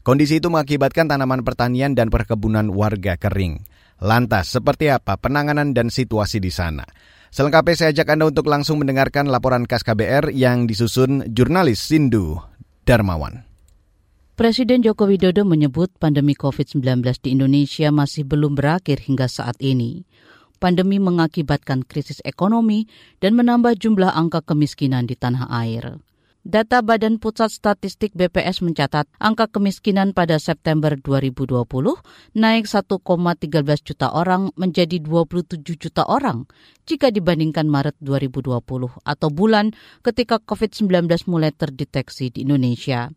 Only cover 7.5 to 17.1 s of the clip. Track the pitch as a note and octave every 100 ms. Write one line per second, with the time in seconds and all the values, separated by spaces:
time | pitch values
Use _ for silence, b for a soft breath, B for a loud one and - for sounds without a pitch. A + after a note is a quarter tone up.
7.5 | D#3+ E3 E3 D#3+ D3+ D3 D#3 D#3 D3 D3+
8.5 | C#3+ C#3+ D3+ C3+ C3+ C3+ C#3+ C#3+ B2+ C3
9.5 | B2 A#2+ A#2+ - A2 G2+ C#3 D3 C3+ B2+
10.5 | B2 A#2+ G#2 A#2 B2+ C3 C#3 - A2+ B2
11.5 | F3 E3 G#2 - D#3 C#3 A2 E2 E2+ -
12.5 | _ - _ - A#2+ G2 E2 D2 B2 -
13.5 | _ _ _ _ _ _ _ _ - A3+
14.5 | A3+ A#3 B3+ A3+ G#3+ G3+ G3 F#3 F3+ G3+
15.5 | D#3 D3 C#3 F3+ _ D#3+ D3 C#3+ C3+ C#3+
16.5 | C3 C#3+ D3 B2+ B2+ B2